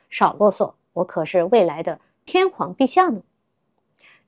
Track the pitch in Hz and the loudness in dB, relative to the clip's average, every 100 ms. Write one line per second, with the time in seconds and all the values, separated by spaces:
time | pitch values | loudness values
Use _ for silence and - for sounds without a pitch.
0 | _ - 185 - 208 - 196 - _ 175 | _ 0 0 2 0 0 -6 -8 _ -8
1 | 180 175 156 185 175 240 170 151 170 156 | -6 -6 -2 -2 2 2 2 -2 -8 -10
2 | _ _ - 370 381 - 175 180 262 359 | _ _ -4 0 0 -2 -8 -2 0 2
3 | 370 202 - _ _ _ _ _ _ _ | 2 -2 -12 _ _ _ _ _ _ _
4 | _ _ | _ _